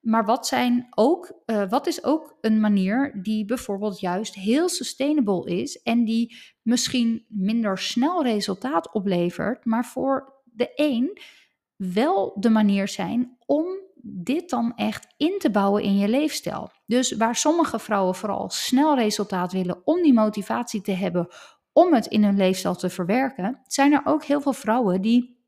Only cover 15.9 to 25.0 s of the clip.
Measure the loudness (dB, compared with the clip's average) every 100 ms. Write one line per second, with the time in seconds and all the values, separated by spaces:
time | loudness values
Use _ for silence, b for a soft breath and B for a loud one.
15.9 | 2 2 0 0 -4 -8 -8 -12 _ -2
16.9 | 0 0 0 -2 0 2 2 0 -2 -2
17.9 | 0 0 -2 -6 -6 -6 -6 0 4 4
18.9 | 4 2 0 -4 -2 -2 -2 -2 -2 0
19.9 | 4 6 6 4 0 -4 -4 -4 -6 -4
20.9 | -2 0 -2 -4 B B B _ 4 6
21.9 | 4 2 2 4 4 2 2 -2 -2 -4
22.9 | -4 -2 0 0 -4 -6 -6 _ 2 4
23.9 | 4 2 -2 0 0 0 -4 -2 0 2
24.9 | 2